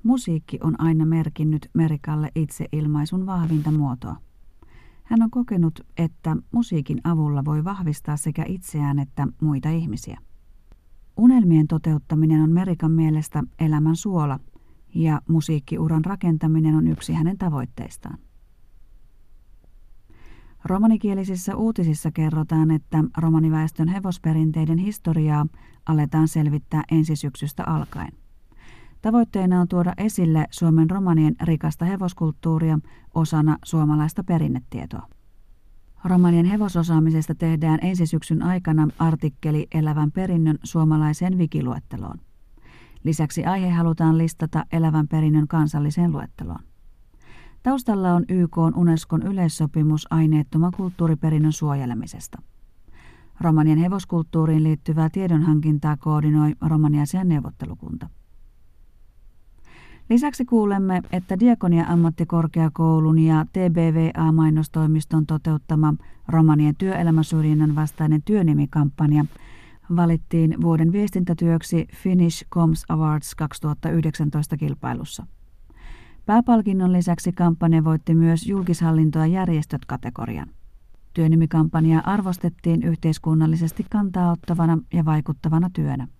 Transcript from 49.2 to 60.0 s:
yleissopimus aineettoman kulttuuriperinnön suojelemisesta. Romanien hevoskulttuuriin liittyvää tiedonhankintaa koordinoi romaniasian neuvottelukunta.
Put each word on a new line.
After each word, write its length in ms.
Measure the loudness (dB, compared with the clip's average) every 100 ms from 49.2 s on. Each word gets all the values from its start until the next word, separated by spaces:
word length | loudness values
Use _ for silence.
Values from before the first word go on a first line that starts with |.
yleissopimus 840 | -2 -2 -2 0 -4 0 0 0 0
aineettoman 640 | 0 2 2 0 0 0 -2
kulttuuriperinnön 760 | -8 -2 -2 0 0 2 0
suojelemisesta. 880 | 0 -4 -4 -6 -8 -10 -14 -18 -18 -20 -20 -20 -20 -20 -20 -20 -20 -20 -4
Romanien 360 | 2 4 4 4
hevoskulttuuriin 840 | 2 -2 -4 -4 -2 -2 2 2
liittyvää 460 | 2 -2 -2 0 0
tiedonhankintaa 880 | -2 0 2 2 2 2 0 -2 -4
koordinoi 580 | -2 0 2 2 2 0
romaniasian 680 | 0 2 2 2 0 -2 0
neuvottelukunta. 800 | 0 -4 -12 -14 -14 -12 -12 -14 -20 -20 -20 -20 -20 -20 -20 -20 -20 -20 -20 -20 -20 -20 -20 -20 -20 -20 -20